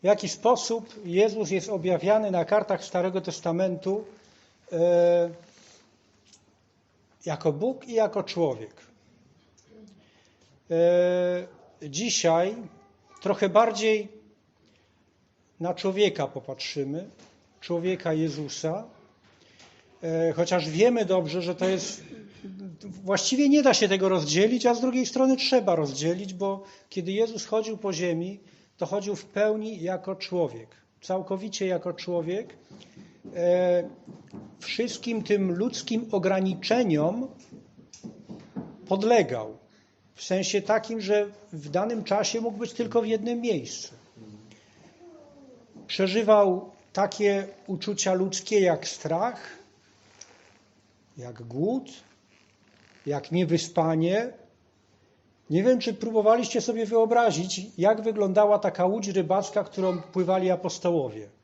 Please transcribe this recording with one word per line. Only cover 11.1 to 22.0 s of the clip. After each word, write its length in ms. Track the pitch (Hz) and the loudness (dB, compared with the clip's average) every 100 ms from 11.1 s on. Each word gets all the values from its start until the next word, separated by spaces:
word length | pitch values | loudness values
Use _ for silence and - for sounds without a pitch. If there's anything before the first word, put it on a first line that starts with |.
| 180 180 180 180 - - _ 151 | 2 0 -2 -6 -18 -20 _ -12
dzisiaj 680 | 143 233 - 170 165 185 226 202 - _ _ _ - | -6 -4 0 2 4 2 -4 -14 -20 _ _ _ -8
trochę 280 | 202 196 196 | -4 0 4
bardziej 760 | 190 233 208 220 214 208 - - _ _ _ _ _ _ _ _ _ _ _ _ _ | 4 4 2 2 2 -2 -14 -20 _ _ _ _ _ _ _ _ _ _ _ _ _
na 120 | 170 | -6
człowieka 520 | 180 196 190 208 147 139 | -4 -4 2 2 2 -6
popatrzymy, 840 | 135 - 131 - 147 135 151 208 - - _ _ _ | -6 -12 -12 -8 -6 -6 -6 -10 -20 -20 _ _ _
człowieka 520 | - 175 175 180 170 | -6 -4 -2 -4 -2
Jezusa, 720 | 160 160 143 147 - 160 180 226 - _ _ _ _ _ _ - _ _ _ | -2 -2 -4 -10 -6 -6 -6 -10 -20 _ _ _ _ _ _ -20 _ _ _
e, 300 | 165 165 165 | -4 0 0
chociaż 380 | 160 170 180 156 | 0 0 0 0
wiemy 340 | 160 233 240 | 2 4 4
dobrze, 380 | 196 185 160 170 | 2 0 0 -4
że 120 | 170 | -4
to 140 | 175 185 | -2 -2
jest, 340 | 190 - - | -2 -4 -12